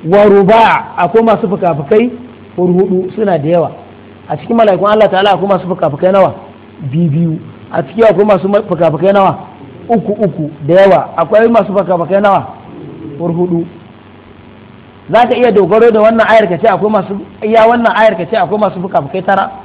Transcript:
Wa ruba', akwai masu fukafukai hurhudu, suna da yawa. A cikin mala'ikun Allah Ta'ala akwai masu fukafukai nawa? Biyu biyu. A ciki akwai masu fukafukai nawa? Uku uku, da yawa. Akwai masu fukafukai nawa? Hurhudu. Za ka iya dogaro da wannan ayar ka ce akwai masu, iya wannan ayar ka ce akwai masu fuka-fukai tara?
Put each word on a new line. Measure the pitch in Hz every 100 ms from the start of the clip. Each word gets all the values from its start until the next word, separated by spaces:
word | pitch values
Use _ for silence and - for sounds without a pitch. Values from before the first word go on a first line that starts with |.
| 160
Wa | 196 208
ruba', | 202 190 220 220 156 - -
akwai | 175 220
masu | 226 208 220
fukafukai | 196 180 151 151 214 247 - - - - -
hurhudu, | 185 180 196 185 180 -
suna | 208 170
da | 143
yawa. | 175 147 - - - - - -
A | 151
cikin | - 233
mala'ikun | 214 180 202
Allah | 214 202
Ta'ala | 185 202
akwai | 180 196
masu | 185 175
fukafukai | 180 160 139 180
nawa? | 196 175 - - - - - 143
Biyu | 147 170
biyu. | 143 170 160 - - -
A | 170
ciki | - 214
akwai | 220 175 208
masu | 190 185 202 208
fukafukai | 170 165 151 185
nawa? | 202 190 131 - - - - -
Uku | 226 180
uku, | 208 208 143 151 - 143
da | 175
yawa. | 196 190 151 -
Akwai | 156 214 226
masu | 226 190 196
fukafukai | 175 180 165 196
nawa? | 202 185 110 - - - - - 151 143
Hurhudu. | 170 170 180 170 165 - - - - - - - - - - - - - -
Za | 196 233
ka | 240
iya | 247
dogaro | 208 180 214 233
da | 220
wannan | 214 226 196
ayar | 220 208
ka | 170
ce | 220
akwai | 180 208
masu, | 214 - 202 - -
iya | 214 226 220
wannan | 240 233 220
ayar | 220 190
ka | 170
ce | 220
akwai | 170 208
masu | 208 185
fuka-fukai | 180 180 139 185
tara? | 185 196 190 -